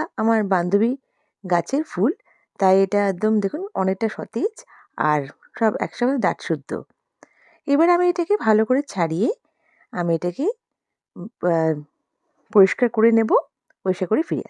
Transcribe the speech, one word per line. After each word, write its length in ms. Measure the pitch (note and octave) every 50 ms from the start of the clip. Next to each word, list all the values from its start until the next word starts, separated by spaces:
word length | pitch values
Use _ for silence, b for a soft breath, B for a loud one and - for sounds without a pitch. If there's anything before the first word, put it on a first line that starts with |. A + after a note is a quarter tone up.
| D#4 - - -
আমার 180 | A3 A3+ A3+ A3 G#3 F#3 G3
বান্ধবী 380 | F3 F3 F3 F#3+ G3+ A3+ A#3+ C4+ - _ _ _ _ _ _ _ _ - F3+
গাছের 320 | F3 E3+ - - - D4 D#4+ -
ফুল, 200 | - F3 F#3+ C#4 F#4 _ _ _ _ _ _ _ _ -
তাই 160 | G3 F#3 F#3+ G3 G3
এটা 140 | F#3+ G#3 G3+ G3+ G3
একদম 220 | F#3 E3+ G#3+ A3 A3 G#3+ G3
দেখুন 180 | G3 - E4+ G4 G#4 - F#3+
অনেকটা 260 | F#3 F#3+ F#3+ - A3+ G#3+ -
সতেজ 380 | - E3 - - A#3 D#4+ A4+ - - - b b b b b b
আর 220 | - - D3+ D3+ D3 C#3 C3+ - _ _ _ - -
সব 120 | A3+ G#3+ - - -
একসঙ্গে 320 | E3 - - A#3+ B3+ C#4 B3+ G3+
ডাঁটসুদ্ধ। 460 | E3+ D3 - - - D#3+ C#3+ - - - - - _ _ _ _ _ _ _ b b b b b b b b b
এবার 200 | - C#4+ C#4 E4 F4 F4
আমি 100 | F4 F4+ F4+
এটাকে 240 | F4 - E4 - G#4 G#4 C4
ভালো 160 | A3 G#3+ G#3+ A3 A3
করে 120 | B3+ C#4 D4 - -
ছাড়িয়ে 360 | G3 E3+ D#3 D#3+ E3+ A3 E4 - _ _ _ _ _ _ _ _ _ _ _
আমি 200 | - F3+ F3 E3+ E3
এটাকে, 300 | D#3+ - F3 F3 - D4 G4+ B4+ _ _ _ _ _ _ _ _ _ _ _ -
উম, 120 | F#3 F3 - _ - -
আহ, 280 | F3+ E3 E3 D#3+ D#3+ D#3 D3 D3 _ _ _ _ _ _ _ _ _ _ _ _ - -
পরিষ্কার 340 | G#3+ F#3+ F#3+ - - B3 A3+ -
করে 140 | A3 A3 A#3 A3+
নেব, 140 | A3+ A3 A3+ F4+ C#5 - _ _ _ _ _ _ _ -
পরিষ্কার 240 | F#3 F3+ - F#3 E3+
করে 100 | G#3+ C#4+ E4 -
ফিরে 160 | D#3+ B2 - -